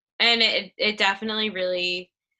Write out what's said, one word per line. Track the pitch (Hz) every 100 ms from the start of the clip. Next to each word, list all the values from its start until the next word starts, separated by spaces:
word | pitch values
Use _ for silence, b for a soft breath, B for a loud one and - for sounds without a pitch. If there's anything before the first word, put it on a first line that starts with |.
| _ -
And | 226 233
it, | 220 - 190 -
it | 214 208
definitely | 196 196 220 214 214
really, | 185 180 180 180 180 180 _ _ _